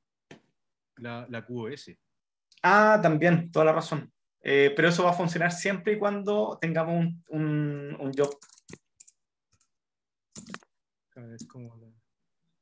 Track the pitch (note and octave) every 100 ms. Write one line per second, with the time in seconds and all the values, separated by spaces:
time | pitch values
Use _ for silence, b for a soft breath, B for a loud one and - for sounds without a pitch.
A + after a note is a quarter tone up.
0 | _ _ _ - _ _ _ _ _ _
1 | A#2 A#2 B2 A#2 A2+ B2 A2 C#3+ - E2+
2 | _ _ _ _ _ _ F3+ G3+ G#3+ G#3+
3 | E3 D3+ E3+ E3+ - D#3 D#3 D#3+ - D3
4 | - _ _ _ C#3 C#3 C#3 C#3+ E3 E3+
5 | F3 F3 E3+ E3+ E3+ - G3 F#3+ G#3+ G#3+
6 | G3+ G3+ G3 G#3 G#3+ - E3 E3 D#3+ E3+
7 | E3+ E3+ - D#3 D#3 D3+ D3 C#3+ C#3+ -
8 | C3+ C3+ C#3+ C#3+ - _ - - _ _
9 | _ _ _ _ _ _ _ _ _ _
10 | _ _ _ - - - _ _ _ _
11 | _ B2+ A#2 A#2 - B2+ A#2+ A2+ A2+ A2+
12 | _ _ _ _ _ _